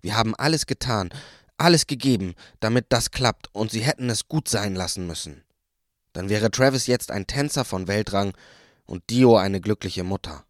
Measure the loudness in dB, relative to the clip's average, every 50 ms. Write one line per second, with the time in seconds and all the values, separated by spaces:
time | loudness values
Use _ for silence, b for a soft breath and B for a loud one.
0 | -6 -2 0 0 0 0 0 -2 0 0 0 0 -2 -4 -6 _ -4 -2 -2 -2
1 | -2 -4 B -14 B B B B B B B _ 4 6 6 6 4 0 -4 -2
2 | 2 2 2 2 0 -4 -8 B B B B B -2 0 2 0 2 _ 0 0
3 | 0 -2 -4 0 0 0 0 _ _ -16 _ -6 -4 -4 -4 -2 -2 -2 -2 -2
4 | -2 -4 -4 -4 -4 _ -4 -4 -2 -2 -4 -2 -2 -4 -4 -4 -4 -6 -6 -8
5 | -8 -10 -8 -10 -10 -12 -14 -18 _ _ _ _ _ _ _ _ _ _ _ _
6 | _ _ _ -10 -4 -2 0 2 2 0 2 4 4 4 4 2 0 0 0 -2
7 | -2 -6 -8 -8 -6 -6 -4 -4 -4 -2 -2 -4 -4 -4 -4 -6 -4 -2 -2 -2
8 | -2 0 -2 -2 -2 -2 -4 b b b b b b b b b b -12 -12 -12
9 | -8 -2 4 6 8 8 8 8 6 2 -2 -4 -2 -2 -4 -4 -4 -10 -8 -6
10 | -6 -4 -6 -6 -6 -10 -14 -14 -18 _